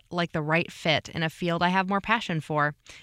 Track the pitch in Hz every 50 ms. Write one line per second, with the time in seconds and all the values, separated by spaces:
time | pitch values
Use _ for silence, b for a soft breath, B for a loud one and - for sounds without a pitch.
0 | - - 175 175 170 160 - 165 147 151 156 170 170 - - - - 170 151 -
1 | - - - 165 160 160 - - 180 170 170 170 175 175 185 190 185 185 202 196
2 | - - 226 240 - - 175 156 - - 156 151 147 147 147 _ B B B B